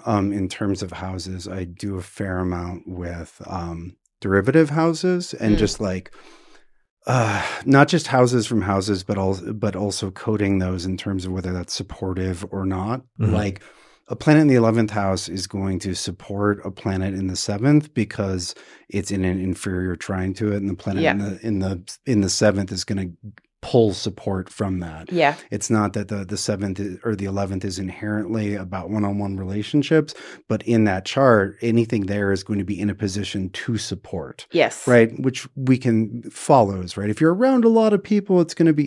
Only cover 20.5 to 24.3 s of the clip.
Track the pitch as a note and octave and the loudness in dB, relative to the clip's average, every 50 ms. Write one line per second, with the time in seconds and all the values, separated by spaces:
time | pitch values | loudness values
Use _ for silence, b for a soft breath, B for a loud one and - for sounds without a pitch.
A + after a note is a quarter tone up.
20.5 | G2+ G#2 G2 G2 F#2 F#2 - G2+ G2 G2 - D3 - G2+ G2+ G#2 F#2+ F#2 - A2+ | 0 0 -2 -4 -4 -4 -4 -4 -2 0 2 2 0 0 -2 -4 -8 -6 -4 -4
21.5 | G#2 F#2+ F#2+ F#2 G2 F2 F#2 - - - _ C#3 B2 G#2 G2 F2+ - - A2 G#2 | -2 -2 -2 -2 -4 -4 -8 -14 -20 -12 _ 0 2 2 2 2 2 4 4 4
22.5 | G2 G2 G2 F2+ F#2+ F2+ - - A2+ G2 F#2+ F2+ E2+ _ - G#2 - _ _ _ | 4 2 -2 -4 -6 -8 -6 -4 -4 -4 -4 -6 -10 _ -18 -20 -20 _ _ _
23.5 | _ _ - - - B2 A2+ G#2+ F2+ - - G#2+ F#2 - - G#2 | _ _ -8 2 4 4 4 4 2 -2 -6 -8 -8 -6 -6 -4